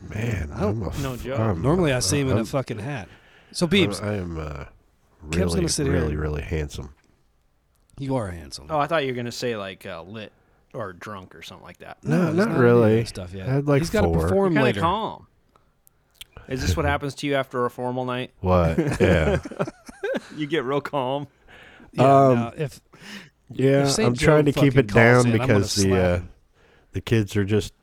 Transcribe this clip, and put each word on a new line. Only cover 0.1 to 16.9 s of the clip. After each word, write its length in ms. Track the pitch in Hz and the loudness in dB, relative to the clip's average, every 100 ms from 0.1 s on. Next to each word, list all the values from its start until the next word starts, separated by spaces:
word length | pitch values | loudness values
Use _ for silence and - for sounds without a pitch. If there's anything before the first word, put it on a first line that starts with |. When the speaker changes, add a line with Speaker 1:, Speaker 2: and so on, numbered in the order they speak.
| 104 117 101 73 | -6 -4 -4 -6
Speaker 2:
I 100 | 131 | -4
don't 200 | 208 113 | -4 -2
Speaker 1:
I'm 60 | - | -6
a 100 | - | -6
Speaker 3:
No 140 | 139 | -6
Speaker 1:
f-, 80 | 120 | -8
Speaker 3:
joke. 160 | 120 131 | -6 -2
Speaker 1:
I'm, 240 | 110 85 | -2 0
Speaker 2:
Normally 300 | 120 180 160 | 0 2 2
I 80 | 127 | 0
see 180 | - 147 | 0 0
him 100 | 135 | 0
in 80 | 120 | 0
a 20 | |
Speaker 1:
I'm, 40 | |
Speaker 2:
fucking 360 | 110 143 120 107 | -2 -4 -4 -8
hat. 280 | 117 139 90 - _ _ _ | -8 -10 -12 -20 _ _ _
So 140 | - 170 | -4 2
Speaker 1:
I'm, 40 | |
Speaker 2:
Beebs, 320 | 202 156 98 | 4 2 0
Speaker 1:
I 120 | 104 | -4
am, 220 | 104 87 80 | -4 -6 -8
uh, 280 | 76 73 71 - _ _ _ _ 76 | -8 -10 -14 -18 _ _ _ _ -4
Speaker 2:
Keb's 60 | 82 | -2
Speaker 1:
really, 180 | 90 95 | 0 0
Speaker 2:
gonna 80 | 82 | -2
sit 180 | - 143 | -2 0
here 80 | |
Speaker 1:
really, 160 | 82 78 | 0 0
Speaker 2:
and 60 | 76 | -2
Speaker 1:
really 220 | 76 76 | -4 -6
handsome. 520 | - 80 73 - 73 - _ _ _ _ _ _ _ _ _ - | -4 -6 -6 -10 -14 -18 _ _ _ _ _ _ _ _ _ -10
Speaker 2:
You 140 | 135 | -6
are 140 | 131 101 | -4 -4
handsome. 400 | 87 73 95 - | -10 -12 -10 -4
Speaker 3:
Oh, 80 | 156 | -2
I 80 | 147 | 0
thought 160 | 165 | 0
you 60 | 135 | -2
were 60 | 123 | -4
gonna 160 | 120 | -6
say, 240 | 117 123 110 | -4 -4 -4
like, 280 | 98 92 | -8 -10
uh, 180 | 101 85 | -12 -12
lit 280 | 85 110 104 _ _ _ _ | -12 -14 -16 _ _ _ _
or 200 | 139 101 | -12 -12
drunk 420 | 90 110 101 92 | -12 -14 -14 -16
or 80 | - | -20
something 220 | - 92 - | -20 -20 -20
like 120 | - | -20
that. 200 | - - | -20 -10
Speaker 1:
No, 120 | - 165 | -2 0
Speaker 2:
No, 100 | 165 | 0
he's 60 | 160 | 0
Speaker 1:
not 80 | |
Speaker 2:
not 60 | 226 | 0
into 80 | 160 | 4
Speaker 1:
really. 340 | 120 120 110 110 | 6 6 6 4
Speaker 2:
that 80 | 113 | 0
stuff 260 | - 87 | -8 -12
yet. 140 | 95 95 | -10 -4
Speaker 1:
I 60 | |
had, 120 | 139 143 | -2 2
like, 140 | 175 | 2
Speaker 2:
He's 100 | 165 | 2
gotta 160 | 214 175 | 0 2
Speaker 1:
four. 140 | 165 | 2
Speaker 2:
perform 320 | 165 190 196 | 2 2 2
Speaker 3:
You're 60 | 151 | 2
kinda 40 | 127 | 0
Speaker 2:
later. 140 | 117 | 0
Speaker 3:
calm. 440 | 165 208 185 - - _ _ _ _ _ _ _ _ - - - - | 0 -2 -6 -10 -18 _ _ _ _ _ _ _ _ -20 -20 -20 -10
Is 160 | 131 | -4
this 140 | - - | -2 0
what 100 | |
happens 280 | 143 | 0